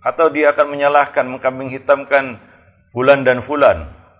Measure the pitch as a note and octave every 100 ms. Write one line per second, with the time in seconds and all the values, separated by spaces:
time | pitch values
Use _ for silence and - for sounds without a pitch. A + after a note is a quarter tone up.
0 | - B2+ D#3+ C#3+ D3+ D3 C#3+ C#3+ C#3+ C#3+
1 | C#3 - B2+ B2+ C3+ C3 C3+ C3 - C#3
2 | C#3 C#3 C3+ A2 - _ _ _ _ B2
3 | B2+ C#3 C3 B2+ A#2+ D3 C3+ F2 D2+ -
4 | - _